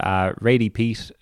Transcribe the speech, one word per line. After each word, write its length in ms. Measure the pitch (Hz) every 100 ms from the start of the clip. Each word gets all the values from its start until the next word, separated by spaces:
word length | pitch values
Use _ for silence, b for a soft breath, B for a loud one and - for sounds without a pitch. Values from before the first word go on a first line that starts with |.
uh, 280 | - 95 92 -
Rady 280 | 117 127 107
Pete 440 | - 117 107 - -